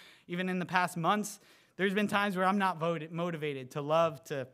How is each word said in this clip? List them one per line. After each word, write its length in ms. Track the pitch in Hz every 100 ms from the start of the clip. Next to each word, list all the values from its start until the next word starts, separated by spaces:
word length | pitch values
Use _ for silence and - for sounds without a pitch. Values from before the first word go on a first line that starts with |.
| - - -
even 200 | 175 185
in 120 | 185
the 60 | 170
past 300 | 180 175 170
months, 460 | 160 208 202 - - - _ -
there's 160 | 196
been 140 | 196 202
times 300 | 208 208 185
where 80 | 185
I'm 120 | 202
not 200 | 190 160
voted, 340 | 165 165 160
motivated 600 | 165 175 165 151 135 127
to 100 | 151
love, 420 | 143 160 165 147 -
to 220 | 143 123